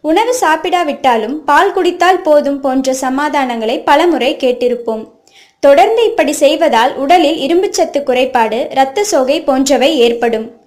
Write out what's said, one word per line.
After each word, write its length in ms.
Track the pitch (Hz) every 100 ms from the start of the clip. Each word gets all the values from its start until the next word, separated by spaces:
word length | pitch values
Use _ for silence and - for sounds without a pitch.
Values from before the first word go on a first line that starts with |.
உணவு 300 | 311 339 466 494
சாப்பிடாவிட்டாலும் 960 | 330 320 349 359 311 262 262 233 214 302
பால் 280 | - 294 381
குடித்தால் 480 | 381 359 349 349 370
போதும் 380 | 349 294 277 285
போன்ற 340 | 269 262 262 262
சமாதானங்களை 760 | 262 262 302 285 254 233 220 277
பலமுறை 480 | - 294 349 285 247
கேட்டிருப்போம். 680 | - 254 240 247 240 - 220 220 _ _ _ _ _
தொடர்ந்து 380 | 277 285 415 453
இப்படி 280 | 440 - 285
செய்வதால் 600 | 294 285 311 320 226 254
உடலில் 440 | - 277 349 294 320
இரும்புச்சத்து 600 | 269 349 392 - 330 285
குறைபாடு, 560 | - 247 254 247 226 220 -
இரத்த 320 | 269 269 415
சோகை 340 | 415 320 254 311
போன்றவை 480 | 320 262 269 254 269 311
ஏற்படும். 480 | 233 233 240 220 226 -